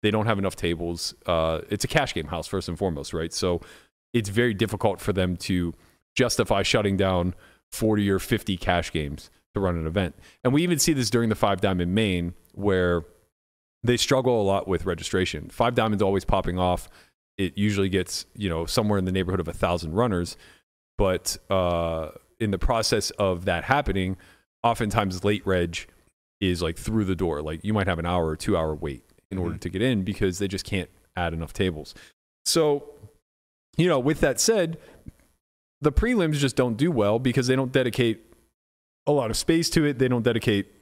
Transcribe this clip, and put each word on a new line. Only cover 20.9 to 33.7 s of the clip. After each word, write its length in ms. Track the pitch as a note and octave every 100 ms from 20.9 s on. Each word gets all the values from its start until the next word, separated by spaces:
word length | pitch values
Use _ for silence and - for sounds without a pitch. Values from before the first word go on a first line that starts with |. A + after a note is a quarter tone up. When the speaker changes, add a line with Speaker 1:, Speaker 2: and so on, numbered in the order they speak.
| -
Speaker 1:
But, 380 | G2 F#2 - - _
uh, 600 | F#2+ F2+ E2+ E2+ E2 D#2 - _ _
in 120 | A2
the 80 | F#2+
process 520 | - A#2 A2 A2+ -
of 320 | - G2 F2+ F#2+
that 180 | F2
happening, 520 | - C#3 C#3+ F#2+ F#2 F#2+ - _ _ _
oftentimes 600 | A#2 A#2 A2 A2 G2 F2+
late 200 | G2+ G#2 F#2+
reg 400 | F#2 F2 E2+ - _ _ _ _ _
is, 200 | G2 F2
like, 140 | E2+ D#2+
through 280 | - A2 G2
the 100 | F2+
door. 240 | F2+ D2
Like, 220 | D#2 D#2+
you 80 | G2
might 140 | G#2+ F#2+
have 100 | E2+
an 80 | E2+
hour 200 | F2+ D#2+
or 100 | D#2
two 200 | - F#2
hour 180 | D#2+
wait 280 | D2+ C#2+ C2 _ _ _
in 80 | G2
order 140 | E2+
Speaker 2:
Mm-hmm. 40 | D#2+
Speaker 1:
to 80 | F2+
get 120 | F#2
in 200 | B2 A2+
because 360 | F#2 G2 G2 F2+
they 80 | G2
just 160 | F#2+ -
can't 240 | G2+ F2 _ _ -
add 160 | E2+
enough 200 | E2 E2
tables. 420 | - F#2 D#2 C#2+ - - _ _ _
So, 400 | - E3 D3+ C#3+ - - - _ _ _ _ _ _